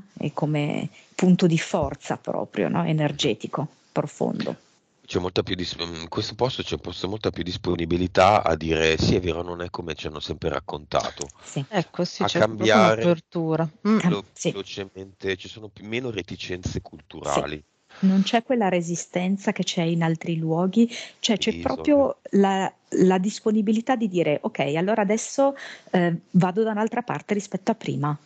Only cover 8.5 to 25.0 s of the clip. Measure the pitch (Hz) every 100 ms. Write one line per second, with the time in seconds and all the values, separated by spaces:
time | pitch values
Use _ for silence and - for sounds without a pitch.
8.5 | 82 80 80 80 80 113 104 90 82 87
9.5 | 87 87 - 85 76 80 76 - 76 82
10.5 | 69 - 78 73 71 - - 69 - -
11.5 | - 135 208 165 - 180 - 202 - 110
12.5 | 110 110 107 107 110 147 165 - 175 160
13.5 | 160 160 - 202 220 170 101 - - 170
14.5 | 101 95 - 95 95 95 95 98 95 95
15.5 | 110 107 101 101 113 127 104 87 87 -
16.5 | 90 87 - - 76 - 78 73 69 71
17.5 | 76 - _ _ - 190 190 190 233 -
18.5 | 254 196 180 170 170 - 180 185 196 208
19.5 | 196 180 - 165 170 165 165 - 165 160
20.5 | 160 185 202 233 - - - - 208 -
21.5 | 190 175 269 - 285 269 - - 202 196
22.5 | 190 190 - - - 185 185 190 - 220
23.5 | 214 208 220 226 254 220 180 151 147 -
24.5 | - 143 156 185 226